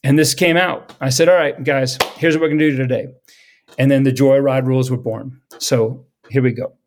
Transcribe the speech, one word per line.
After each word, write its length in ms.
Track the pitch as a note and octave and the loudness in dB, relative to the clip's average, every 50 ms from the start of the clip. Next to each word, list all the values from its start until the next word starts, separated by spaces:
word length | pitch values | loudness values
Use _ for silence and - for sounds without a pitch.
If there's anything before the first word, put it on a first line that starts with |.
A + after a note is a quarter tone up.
| - | 2
And 120 | C3+ C#3 | 2 2
this 180 | D3+ D#3+ E3 - | 2 2 2 0
came 220 | - F#3 E3+ E3 | 0 0 2 2
out. 380 | F3 F3+ F3+ - - - - - _ | 2 0 0 -4 -8 -12 -20 -14 _
I 80 | C#3+ C3+ | -4 -4
said, 200 | B2+ - E3 E3 | 0 2 4 4
"All 60 | F3+ | 4
right, 300 | F3+ D#3+ C#3 - - C#3 | 4 2 0 -4 -4 -4
guys, 340 | C#3+ C#3+ C#3 C3 B2+ C3 - - - - | -2 0 0 -2 -2 -2 -4 -6 -6 -4
here's 200 | - D3+ E3 D3+ | -2 0 0 0
what 60 | D#3+ D#3+ | 2 0
we're 60 | D#3 | 0
gonna 200 | D3 D3+ D#3 D3+ | 0 0 0 0
do 60 | C#3 | 0
today." 320 | C3 C3 B2 B2+ A#2+ - - - _ _ _ _ _ _ _ _ _ _ _ - | -2 -2 -2 -2 -4 -6 -10 -14 _ _ _ _ _ _ _ _ _ _ _ -4
And 140 | - C3+ C#3 | 0 2 2
then 140 | C#3 C3+ C3+ | 4 4 2
the 80 | C3+ C3 | 0 2
joyride 520 | C3 C#3 C3+ C3+ C#3 C#3 C#3 C3 C3 B2+ | 2 2 4 4 4 2 0 0 0 -2
rules 240 | B2+ C3 C3 B2+ B2+ | 0 0 0 0 -2
were 80 | B2+ | -4
born. 440 | B2 - A#2+ A2 A2 - C3+ B2+ _ _ _ - - | -6 -6 -8 -8 -8 -10 -14 -18 _ _ _ -16 -10
So 480 | - - - A#2+ A2+ A2 C#3 - - _ _ _ _ - | -4 -2 0 0 0 -2 -4 -10 -16 _ _ _ _ -4
here 120 | - C3+ B2 | -2 0 0
we 100 | B2+ A2+ | 0 -2
go. 220 | - - - _ _ _ | -2 -10 -12 _ _ _